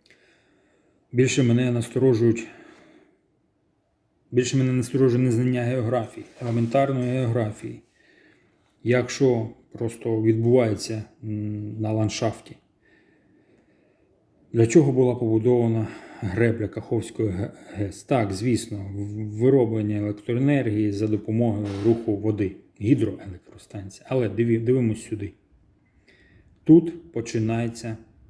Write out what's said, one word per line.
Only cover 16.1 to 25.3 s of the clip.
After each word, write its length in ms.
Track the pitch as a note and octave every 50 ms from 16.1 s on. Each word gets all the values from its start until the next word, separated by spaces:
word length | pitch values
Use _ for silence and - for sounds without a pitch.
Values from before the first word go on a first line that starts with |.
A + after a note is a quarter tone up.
| - -
гребля 480 | A#2 F#2+ F2+ G#2 A#2 A#2 A#2 A2+ G#2+ G2
Каховської 640 | - A2 - - B2 A2 G2 - - - A2 G#2
ге-, 220 | F#2 F#2 G2+ - - - - - -
гес? 300 | G2 G#2 F#2+ - - -
Так, 300 | - C#3+ B2 A2 G2 F#2+
звісно, 580 | F#2+ A2 B2+ A#2 G#2+ - - G#2 G2+ G2 G2 G2+
в-, 460 | G2+ G2+ G#2 G#2 G#2+ A2 G#2+ G#2 G#2+
вироблення 580 | A#2+ C3 C#3 C#3 A#2 G#2+ A2+ A2 G#2 G#2 G#2+ G#2
електроенергії 920 | G#2 G#2 G#2 - - - A#2 B2 C3+ C#3+ D3 C#3 B2+ A2+ G#2 G#2 G#2+ G#2+
за 160 | G2+ G2 A2 A2
допомогою 600 | G#2+ G2+ - A2+ A2 A2+ A#2+ A#2 G#2 G#2 G#2 G2+ G2 G2 G2+
руху 300 | A#2 A#2 A#2 - A2 G#2
води, 400 | G2 G#2 A2 G#2 G2+ G#2 F#2 F#2 - - _ _ -
гідроелектростанція. 1200 | G2+ A2+ C#3 B2 A2+ G2 F#2+ - - G2+ F2+ F2+ _ _ - - - - - G#2 G2 G2 - - - -
Але 200 | C3+ C3 A#2+ G2+
диві-, 300 | G2 G#2 A#2 A#2 A2+ A2+
дивимось 440 | A2+ A#2+ B2+ C3 A#2+ A2 G#2+ A2 -
сюди. 300 | - G#2+ G2+ G#2 F#2+